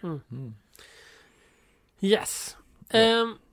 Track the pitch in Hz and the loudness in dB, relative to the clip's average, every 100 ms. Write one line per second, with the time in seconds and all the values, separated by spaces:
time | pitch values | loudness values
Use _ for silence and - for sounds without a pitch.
0 | 175 151 - 123 127 104 _ - - - | -10 -10 -12 -14 -14 -16 _ -20 -20 -20
1 | - - _ _ _ _ _ _ _ - | -20 -20 _ _ _ _ _ _ _ -4
2 | 196 208 - - - - _ - - 226 | 0 0 0 -10 -12 -16 _ -20 0 4
3 | 226 233 233 - _ | 4 4 -2 -6 _